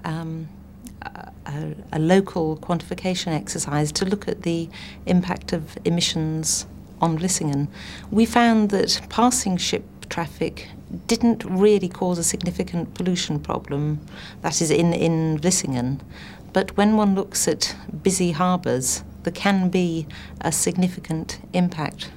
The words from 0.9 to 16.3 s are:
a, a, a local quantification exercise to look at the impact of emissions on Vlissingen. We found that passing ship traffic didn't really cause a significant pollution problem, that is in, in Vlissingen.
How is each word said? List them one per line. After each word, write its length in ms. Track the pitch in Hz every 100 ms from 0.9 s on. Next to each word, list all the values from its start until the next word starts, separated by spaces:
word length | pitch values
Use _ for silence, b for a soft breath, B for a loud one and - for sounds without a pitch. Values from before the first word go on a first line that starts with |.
| -
a, 280 | - - - - -
a, 280 | 147 156 147 -
a 60 | 156
local 560 | 160 190 196 180 156 156
quantification 720 | - 170 - 180 185 180 175
exercise 640 | 151 - 160 143 147 151
to 120 | -
look 220 | 190 208 -
at 160 | -
the 260 | 170 165 165 B B B -
impact 460 | 180 180 156 -
of 260 | 170 160 -
emissions 840 | 170 170 - 160 156 156 160 - - - - -
on 160 | 165 160
Vlissingen. 520 | 180 - 156 139 147 B B B B
We 160 | 208 226
found 440 | 240 233 220 208
that 300 | 196 - - -
passing 480 | - 247 - 196 175
ship 280 | - 175 - - -
traffic 600 | - 165 - 165 - - - - 180 -
didn't 380 | 226 233 226
really 440 | 190 185 214 202 180
cause 300 | - 180 175
a 60 |
significant 680 | 170 - 175 175 180 170 160
pollution 440 | - 185 175 - 147
problem, 680 | - - - 143 151 151 B B B B
that 180 | - -
is 120 | 156
in, 200 | 160 170
in 460 | 170 165 160 160 156
Vlissingen. 640 | 170 - - 127 127 139 - B B